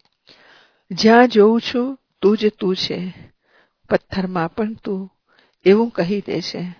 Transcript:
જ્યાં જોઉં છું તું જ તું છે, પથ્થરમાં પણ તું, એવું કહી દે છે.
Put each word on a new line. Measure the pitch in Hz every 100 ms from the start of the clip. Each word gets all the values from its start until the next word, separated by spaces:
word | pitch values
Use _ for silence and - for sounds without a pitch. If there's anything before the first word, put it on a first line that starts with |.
| _ _ _ - _ _ _ _ _
જ્યાં | 175 214 233 240
જોઉં | 226 208 233
છું | - 247 254 269 _ _
તું | 190 214
જ | 214 -
તું | 196 185
છે, | - - 180 - - _ _ _ _ _ _
પથ્થરમાં | - _ 196 185 185 165
પણ | - 214
તું, | 220 - 190 190 _ _ _ _ _
એવું | 180 208 233
કહી | - 170 202 -
દે | 165
છે. | - 170 180 175